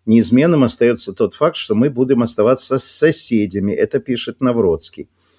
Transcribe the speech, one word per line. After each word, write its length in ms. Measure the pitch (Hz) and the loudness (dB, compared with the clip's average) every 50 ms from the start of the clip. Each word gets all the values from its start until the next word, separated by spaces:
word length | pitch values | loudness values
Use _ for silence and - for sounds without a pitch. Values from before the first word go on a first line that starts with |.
| _ | _
Неизменным 580 | 110 110 117 110 - 117 131 151 175 170 147 131 | 2 4 4 4 4 4 4 4 4 4 4 2
остается 480 | 120 - - 120 120 117 117 - 101 | 2 2 2 2 0 0 0 -6 -8
тот 220 | 95 - 113 98 - | -4 -2 -2 -2 0
факт, 220 | - 147 165 - | 0 -2 0 0
что 180 | - - - 110 | -2 -4 -2 0
мы 160 | 107 127 151 | 0 0 0
будем 320 | 131 120 131 127 135 120 | 0 0 0 0 2 0
оставаться 560 | 120 117 - - 104 120 131 127 - - 131 127 | 0 0 0 0 2 2 2 0 -2 -4 -4 -4
с 60 | - | -4
соседями. 880 | - - - 151 165 147 - - - 120 107 104 92 92 101 95 101 | -6 -2 0 0 0 0 0 -2 -2 0 0 0 -2 -4 -4 -4 -2
Это 280 | 110 127 120 107 - 131 | -2 0 0 0 -2 -4
пишет 400 | - - 123 117 - - - - | -4 -4 -6 -6 -6 -10 -8 -4
Навродский. 680 | 135 123 120 117 107 90 80 73 - - - 78 73 - _ _ _ _ _ | -2 -2 0 2 2 0 0 -2 -4 -10 -14 -14 -18 -18 _ _ _ _ _